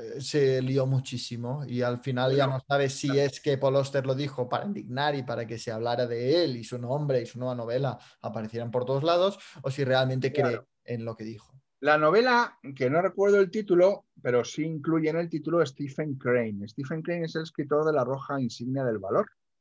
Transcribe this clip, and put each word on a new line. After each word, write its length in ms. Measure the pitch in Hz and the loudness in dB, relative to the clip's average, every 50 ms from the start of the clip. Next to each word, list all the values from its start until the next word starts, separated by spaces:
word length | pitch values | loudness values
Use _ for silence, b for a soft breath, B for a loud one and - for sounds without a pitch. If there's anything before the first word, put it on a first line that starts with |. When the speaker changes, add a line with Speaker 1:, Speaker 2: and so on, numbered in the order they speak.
Speaker 1:
eh, 200 | 113 110 113 139 | -12 -10 -10 -10
se 420 | 135 - - 151 139 131 131 131 | -6 -2 2 4 4 4 4 2
lió 240 | 131 127 135 135 131 | 0 0 0 0 2
muchísimo 800 | 131 135 131 131 - 123 120 - - 120 117 120 120 131 151 143 | 2 2 0 0 -2 -6 -8 -8 -8 -8 -8 -6 -6 -6 -6 -6
y 160 | 127 123 123 | -6 -4 -2
al 180 | 120 123 123 123 | 0 0 -2 -2
final 340 | - 139 127 123 127 131 135 | -4 -2 0 2 2 2 4
ya 120 | 139 139 | 4 2
Speaker 2:
Bueno, 120 | 131 131 131 | 2 0 -2
Speaker 1:
no 60 | - | -2
sabes 280 | - 139 143 139 135 139 | 0 0 2 2 0 -2
si 140 | - - 139 | -2 -2 0
Speaker 2:
claro. 140 | 135 139 | 2 2
Speaker 1:
es 180 | 143 139 139 - | 2 2 0 -2
que 180 | - 151 139 120 | -2 0 0 2
Paul 180 | 135 135 135 | 2 2 2
Auster 300 | 139 135 135 - 139 127 | 2 2 0 -2 -2 0
lo 80 | 135 131 | 0 -2
dijo 340 | 131 147 139 - - 123 123 | -2 -4 -4 -4 -6 -4 -2
para 160 | 120 113 - | -2 -4 -2
indignar 500 | 202 202 - 104 117 123 135 143 151 147 | -4 -6 -8 -8 -8 -4 -2 0 0 0
y 80 | 139 | -2
para 240 | 123 123 120 117 117 | -4 -4 -6 -6 -6
que 120 | 110 117 107 | -6 -8 -8
se 120 | - 120 | -8 -6
hablara 360 | 113 110 117 120 120 120 123 | -6 -4 -2 -2 0 0 0
de 380 | 117 117 117 123 127 156 175 170 | -2 -2 -2 0 2 4 4 4
él 120 | 143 127 | 2 0
y 80 | 117 110 | -4 -8
su 140 | - 127 120 | -8 -8 -8
nombre 420 | 120 120 131 151 151 139 131 123 | -4 -4 -2 -2 0 0 0 0
y 60 | 117 | -2
su 120 | - - 120 | -4 -8 -8
nueva 160 | 127 127 123 | -6 -6 -6
novela 440 | 123 113 113 120 131 139 127 113 B B B B B | -6 -4 -2 -2 0 0 -2 -4 B B B B B
aparecieran 480 | - 113 107 117 107 107 117 117 117 120 | -10 -8 -6 -6 -6 -6 -6 -6 -6 -2
por 140 | 113 127 123 | -2 -2 0
todos 200 | 123 135 139 147 | 0 0 2 2
lados, 340 | 165 170 175 185 196 196 B B B B B | 4 4 4 4 2 0 B B B B B
o 80 | - 139 | -6 -4
si 140 | 135 143 139 | -2 -2 0
realmente 480 | 127 127 131 131 131 131 131 131 131 | 2 4 4 4 2 0 0 -2 0
cree 120 | - - 123 | 2 2 2
Speaker 2:
Claro. 240 | 123 117 110 - _ _ _ _ | 2 0 -2 -6 _ _ _ _
Speaker 1:
en 200 | - 120 113 113 | -8 -6 -6 -6
lo 100 | 113 110 | -8 -8
que 100 | 110 110 | -10 -10
dijo. 280 | 110 113 110 - _ - - _ _ _ _ | -12 -12 -14 -16 _ -20 -20 _ _ _ _
Speaker 2:
La 160 | 135 147 151 | 2 4 4
novela, 640 | 151 151 156 175 220 247 254 240 240 240 202 - _ - 135 135 | 6 6 6 6 6 6 6 4 4 2 0 -4 _ -16 -14 -4
que 160 | 131 131 123 | -2 0 2
no 100 | 143 165 | 2 2
recuerdo 360 | 185 190 185 196 196 202 202 202 | 2 2 0 2 4 6 6 6
el 120 | 196 175 | 6 4
título, 560 | - 214 208 202 175 175 180 196 202 - - _ _ - | 2 -2 0 4 6 6 6 6 6 2 -4 _ _ -6
pero 240 | - 127 123 123 110 | -2 2 2 2 2
sí 200 | - - 156 151 | 0 -2 -4 -4
incluye 460 | 160 160 156 135 165 160 160 156 156 | -4 -4 -4 0 0 2 2 2 2
en 60 | 151 | 0
el 120 | 170 170 165 | 0 -2 -2
título 360 | 170 156 - 156 165 170 156 | -4 -6 -2 0 2 2 2
Stephen 520 | 131 - - 147 135 - - 156 151 135 | 0 -2 -6 -8 -8 -6 -6 -6 -6 -6
Crane. 500 | 135 - 123 123 123 117 110 104 101 101 | -4 0 0 2 2 0 -2 -4 -8 -10
Stephen 360 | - - - 139 135 165 160 | -10 -10 -8 -8 -6 -6 -6
Crane 240 | 160 175 170 175 165 | -4 -4 -4 -4 -4
es 100 | 160 - | -4 -6
el 60 | 160 | -6
escritor 420 | 160 160 - - 147 139 147 147 156 | -8 -6 -6 -8 -4 0 0 2 2
de 80 | 156 | 2
La 120 | 156 143 123 | 2 2 0
Roja 360 | 123 135 135 135 - 143 139 | 0 -2 -4 -6 -6 -4 -2
Insignia 420 | 131 117 - - 120 127 131 139 | -2 -4 -4 -6 -6 -4 -4 -2
del 160 | 131 123 110 101 | -2 -2 -2 -2
Valor, 320 | 95 95 117 180 208 - _ _ _ _ _ _ | -4 -2 0 0 0 -2 _ _ _ _ _ _